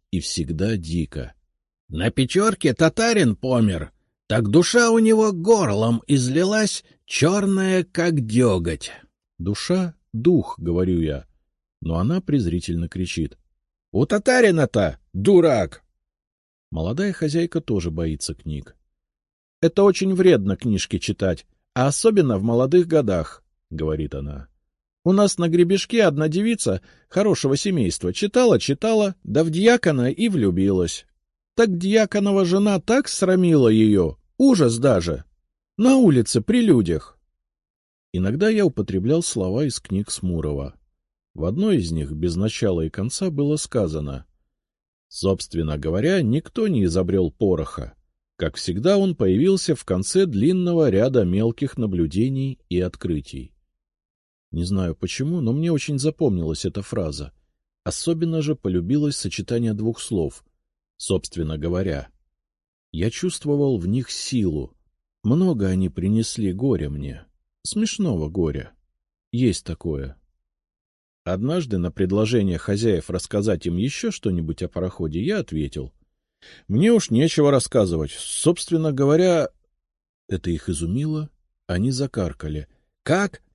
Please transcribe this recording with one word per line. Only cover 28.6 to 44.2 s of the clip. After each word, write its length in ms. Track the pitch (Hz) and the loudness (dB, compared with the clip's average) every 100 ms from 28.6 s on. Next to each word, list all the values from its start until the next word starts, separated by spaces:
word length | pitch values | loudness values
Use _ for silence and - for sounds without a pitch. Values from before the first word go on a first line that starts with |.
| - 139 220 220 202 180 | 2 -2 0 0 0 -4
да 200 | - 151 | -2 0
в 80 | 165 | 0
дьякона 580 | 156 220 240 180 139 120 | 4 4 4 2 0 0
и 200 | - 226 | 0 -2
влюбилась. 760 | 180 101 87 98 92 85 - - _ _ _ _ - | 2 0 2 2 2 0 -4 -14 _ _ _ _ 0
Так 220 | 233 175 | 0 2
дьяконова 680 | 190 220 208 208 202 196 | 2 2 2 0 0 2
жена 380 | 175 196 208 196 | 2 2 2 0
так 260 | - 254 - | 2 0 0
срамила 600 | - 185 185 175 156 117 | -2 2 4 4 6 6
ее, 480 | 110 110 101 82 - _ - | 6 6 4 2 -4 _ 2
ужас 400 | 269 214 127 117 | 4 6 4 4
даже! 460 | 135 98 85 73 - _ _ _ _ - | 2 2 0 -6 -8 _ _ _ _ 0
На 180 | 247 269 | 4 6
улице, 460 | 220 127 113 117 | 6 6 4 0
при 200 | - 240 | 2 2
людях!» 560 | 226 127 85 78 - _ _ _ _ _ _ _ _ _ _ | 4 4 4 -2 -6 _ _ _ _ _ _ _ _ _ _
Иногда 380 | 90 95 135 214 | -4 -2 0 0
я 160 | 214 185 | 2 0
употреблял 580 | 117 101 95 107 160 | -2 -4 -2 0 0
слова 400 | 170 113 92 107 | 0 -4 -2 -2
из 160 | 147 - | -2 -4
книг 320 | - 98 104 | -6 -6 -4
Смурова. 680 | - 92 82 73 69 69 - _ _ _ _ _ | -6 -4 -4 -4 -6 -8 -14 _ _ _ _ _
В 120 | - 82 | -6 -4
одной 320 | 135 214 165 | -2 0 0
из 140 | 82 | 0
них 180 | 82 71 | -4 -4
без 240 | 76 87 82 | -4 -4 -2
начала 460 | 107 - 107 85 | -4 -2 -2 0
и 80 | 80 | -4
конца 400 | - 110 - 185 | -6 -8 -4 -6
было 260 | 143 143 151 | -2 -2 -2
сказано: 680 | - 127 90 78 71 67 | -4 -2 -2 -4 -6 -10